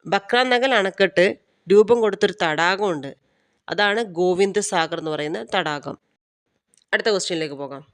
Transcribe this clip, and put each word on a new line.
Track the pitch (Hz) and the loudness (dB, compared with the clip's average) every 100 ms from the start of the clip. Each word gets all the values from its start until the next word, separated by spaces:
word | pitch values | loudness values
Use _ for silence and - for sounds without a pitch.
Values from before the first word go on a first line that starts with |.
| - | -2
ബക്രാനങ്കൽ | 196 - 247 254 247 269 | -4 0 0 2 2 2
അണക്കെട്ട് | 233 190 190 190 - 190 - _ _ - | 2 0 0 2 4 2 0 _ _ 4
രൂപം | 202 214 240 | 4 6 4
കൊടുത്തൊരു | 220 202 202 180 | 2 0 -2 0
തടാകമുണ്ട്, | 170 151 170 190 202 156 139 - _ _ _ _ - | -2 2 0 0 -2 -4 -8 -16 _ _ _ _ -8
അതാണ് | 170 202 214 226 | -2 0 0 -4
ഗോവിന്ദ് | 170 180 175 202 196 | -2 0 2 2 0
സാഗർ | 196 180 160 165 | -2 -2 -2 -4
എന്ന് | 160 | -6
പറയുന്ന | 151 151 175 - | -6 -6 -8 -4
തടാകം. | 196 156 147 - - _ _ _ _ _ _ _ _ _ | -4 -2 -6 -10 -16 _ _ _ _ _ _ _ _ _
അടുത്ത | 220 208 | -2 0
ക്വസ്റ്റ്യനിലേക്ക് | 196 - 170 156 139 | -2 -2 -6 -6 -8
പോകാം. | 139 135 143 | -12 -14 -18